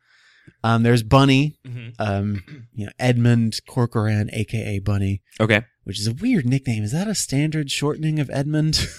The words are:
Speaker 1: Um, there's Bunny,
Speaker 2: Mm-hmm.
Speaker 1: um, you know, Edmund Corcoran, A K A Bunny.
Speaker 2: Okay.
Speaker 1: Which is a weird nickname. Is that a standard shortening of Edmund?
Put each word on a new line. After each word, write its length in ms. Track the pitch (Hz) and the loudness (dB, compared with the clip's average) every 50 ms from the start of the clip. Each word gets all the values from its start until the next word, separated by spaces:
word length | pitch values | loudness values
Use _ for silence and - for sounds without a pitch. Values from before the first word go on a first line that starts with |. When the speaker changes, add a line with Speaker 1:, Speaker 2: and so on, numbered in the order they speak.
| _ _ _ _ _ _ _ _ _ - - _ - | _ _ _ _ _ _ _ _ _ -20 -12 _ 0
Speaker 1:
Um, 180 | 113 117 113 | 2 2 4
there's 220 | 117 117 120 120 110 | 4 4 4 4 4
Bunny, 540 | 107 135 135 139 139 131 135 147 151 - _ - | 4 6 6 6 6 6 4 2 0 -4 _ -16
Speaker 2:
Mm-hmm. 260 | 131 120 123 113 117 117 - | -14 -14 -14 -14 -12 -8 -6
Speaker 1:
um, 400 | 110 104 98 98 101 104 101 92 - - 156 127 113 - | -4 -2 -2 -2 -2 -2 -4 -4 -8 -12 -20 -20 -20 -16
you 140 | - 110 101 | -12 -12 -12
know, 60 | 107 - - | -12 -8 -2
Edmund 640 | 123 127 123 120 117 120 120 117 113 110 - - - - | 0 2 2 4 4 4 4 4 2 0 -2 -6 -10 -6
Corcoran, 640 | - 127 120 113 - 113 107 107 107 104 104 - | -2 -2 -2 0 0 -2 0 0 0 0 -2 -2
A 120 | - 110 104 | -4 -6 -6
K 320 | - - 110 110 107 101 | -4 -4 -6 -6 -4 -6
A 20 | 98 | -4
Bunny. 420 | 98 104 101 101 101 98 98 - _ _ - - | -2 -2 -2 0 0 -2 -2 -4 _ _ -4 0
Speaker 2:
Okay. 240 | 110 107 110 101 - _ _ _ - | 2 2 2 2 0 _ _ _ -14
Speaker 1:
Which 160 | 98 95 101 | -12 -8 -4
is 80 | 101 113 | -4 -4
a 60 | 120 | -4
weird 300 | 143 208 254 254 175 120 | -2 -2 0 0 2 2
nickname. 360 | 120 135 135 - 131 113 107 | 2 0 0 -2 -2 -4 -2
Is 80 | 104 104 | -2 -2
that 160 | 135 165 202 | -2 -4 -4
a 80 | 226 196 | -4 -4
standard 560 | - - - 131 139 151 156 151 156 147 139 | -4 -4 -2 -2 0 0 0 -2 -4 -4 -4
shortening 480 | - - 143 147 135 147 156 156 156 151 | -4 -4 -2 -2 -2 -2 -2 -2 -2 -2
of 100 | 143 - | -2 -2
Edmund? 580 | - 139 143 151 151 151 156 160 - - - - - | -2 -4 -2 -2 0 0 0 2 0 0 -2 -4 -8